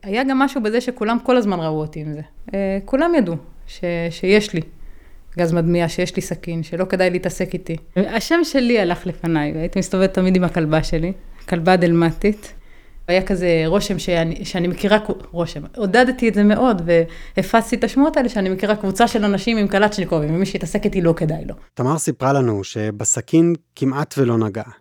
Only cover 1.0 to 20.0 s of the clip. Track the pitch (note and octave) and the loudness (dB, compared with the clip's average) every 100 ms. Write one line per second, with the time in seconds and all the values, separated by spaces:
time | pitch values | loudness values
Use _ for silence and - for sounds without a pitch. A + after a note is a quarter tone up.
1 | A3 A#3 A#3+ B3+ G#3 F3+ D#3+ D#3 D3+ D#3+ | -2 0 2 2 2 0 -2 -2 -4 -8
2 | D3+ D3 D#3 - - G3 G3 G3 G3 C4 | -10 -10 -12 -16 -8 -4 -2 -4 -2 0
3 | E4 E4+ F#3 E3 - - - - F3 E3+ | 2 2 2 -2 -10 -18 -18 -8 -6 -4
4 | E3+ D#3+ F#3 G#3 G#3 E3+ D#3 - - - | -4 -4 2 2 2 -4 -6 -12 -16 -16
5 | - - - - E3+ E3+ E3 F3 E3+ E3+ | -18 -20 -14 -2 0 2 2 2 0 -2
6 | F3+ G3 F#3 F3 - E3+ D#3 E3+ F#3 F#3 | -2 -2 -4 -8 -6 -8 -6 -4 -2 2
7 | F#3 F3+ F3+ - F#3 F3+ - E3 - - | 2 0 -4 -4 -4 -6 -6 -10 -4 -2
8 | F#3+ A3+ - E4+ D#4+ C#4 A#3+ A#3 F3+ F3 | 0 -2 0 2 2 0 2 2 2 -2
9 | F#3 E3 E3+ D#3+ D3 D#3 E3+ G3 F#3 F#3+ | -4 -6 0 0 0 -2 -2 -2 -2 2
10 | F#3+ F#3+ F#3 F#3 F3+ E3+ D#3 D#3 - D#3+ | 2 2 2 4 2 0 2 2 2 -2
11 | D#3+ G3 - - - F3 E3 F#3 E3+ E3+ | -2 -6 -12 -20 -4 0 4 4 4 4
12 | E3 D#3+ G3+ G#3 - - - - - - | 2 2 -2 -2 -8 -20 -20 -20 -20 -18
13 | - F3+ F#3 F#3+ F3 E3 D#3+ G3 G3+ F3+ | 0 0 0 0 2 2 2 0 0 -4
14 | - E3+ E3 - G3+ F#3 F3+ E3+ G3+ G#3+ | 0 0 0 -4 -6 -2 -2 0 2 2
15 | G#3+ - - E3+ E3 D3+ D3+ - G#3 A3 | 0 -8 -8 -6 -6 -6 -12 -4 2 4
16 | B3+ B3+ A#3 G3+ G#3 G#3 B3+ G3+ E3 E3+ | 4 2 0 4 4 4 2 2 4 2
17 | E3 - - - F#3+ A3+ A3 A3+ A3+ C4 | 2 -4 -8 -4 2 2 2 -2 0 2
18 | D4 D#4 B3 A3 F#3+ F#3 G#3 G#3 G3 F#3+ | 2 2 0 0 -2 -2 0 0 -2 2
19 | A#3 A#3 G3+ G3 A3 A3+ G3+ G3 G#3 G#3 | 2 2 0 0 0 0 2 2 2 0